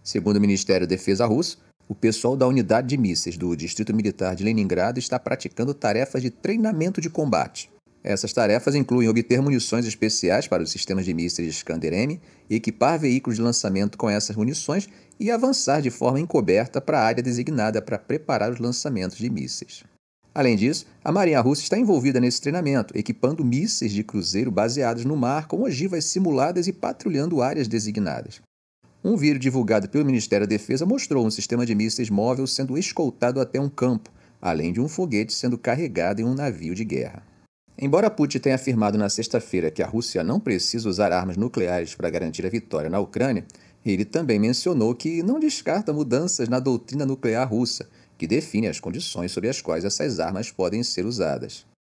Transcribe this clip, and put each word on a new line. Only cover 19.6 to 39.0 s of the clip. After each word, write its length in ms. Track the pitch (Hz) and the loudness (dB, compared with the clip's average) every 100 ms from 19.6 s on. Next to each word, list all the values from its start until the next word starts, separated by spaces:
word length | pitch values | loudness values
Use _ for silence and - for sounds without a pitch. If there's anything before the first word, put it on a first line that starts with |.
| - - - _ _ _ _ | -12 -20 -20 _ _ _ _
Além 220 | - 135 107 | 2 4 4
disso, 280 | 113 151 - - | 2 0 -8 -8
a 80 | - | -2
Marinha 280 | 170 185 143 | 2 4 4
Russa 220 | 117 147 | 4 2
está 160 | - 202 | 0 2
envolvida 400 | 233 165 131 127 | 4 4 4 4
nesse 220 | 123 123 | 2 0
treinamento, 580 | 139 170 156 135 107 - | -2 -2 2 0 0 -4
equipando 460 | 104 113 127 160 | -4 0 0 2
mísseis 480 | 131 123 208 - 113 | 0 0 0 -2 -2
de 100 | 101 | -2
cruzeiro 480 | 107 107 87 95 127 | -2 -4 -2 0 0
baseados 540 | 98 113 131 123 120 | 0 0 0 -2 0
no 120 | 120 151 | -2 0
mar 300 | 120 147 156 | 0 -2 -2
com 160 | 170 | -2
ogivas 420 | 254 131 185 175 151 | -2 -2 -2 -2 -2
simuladas 600 | 190 185 139 143 180 175 | 0 2 2 2 0 -2
e 60 | |
patrulhando 680 | - - 262 - 160 156 165 | -2 -4 -4 -2 0 0 2
áreas 280 | 123 156 120 | 0 0 -2
designadas. 720 | 113 104 107 92 64 - - _ _ _ _ _ _ | -2 -2 -2 -2 -4 -10 -16 _ _ _ _ _ _
Um 120 | 185 214 | 0 2
vídeo 220 | 147 143 | 4 4
divulgado 500 | 131 127 107 107 98 | 2 0 2 2 2
pelo 160 | 143 | 0
Ministério 400 | 147 123 - 104 | 2 2 2 2
da 60 | 101 | 2
Defesa 340 | 107 - 131 | 0 0 -2
mostrou 400 | 170 262 - 143 | 0 0 0 0
um 60 | 113 | 0
sistema 340 | 107 - 120 | -2 -2 -2
de 100 | 120 | 0
mísseis 360 | 107 110 107 110 | 0 0 -2 0
móvel 380 | 101 113 131 135 | 2 2 0 -2
sendo 280 | - 135 135 | -2 -2 -2
escoltado 640 | 190 - 151 - 120 127 | -4 -2 -2 0 0 0
até 200 | 123 135 | 0 0
um 80 | 139 | -2
campo, 420 | - 127 113 - - - _ | 0 0 0 -4 -20 -20 _
além 320 | 87 80 82 | -2 0 0
de 80 | 92 | -2
um 80 | 143 | -2
foguete 440 | 156 180 104 110 | -2 -2 0 -2
sendo 240 | - 127 123 | -2 -2 -2
carregado 640 | - 127 165 87 85 104 | -2 -2 -2 -2 -2 0
em 40 | |
um 100 | 113 | -2
navio 400 | 131 143 87 82 | -2 -4 -6 -6
de 100 | 90 | -6
guerra. 380 | 110 73 58 - - _ _ _ _ - | -4 -4 -4 -10 -20 _ _ _ _ -6
Embora 340 | 139 156 214 | 2 4 4
Putin 280 | 208 147 139 | 2 0 2
tenha 160 | 143 | 2
afirmado 440 | 131 - 117 107 | 0 2 2 2
na 100 | 107 | 2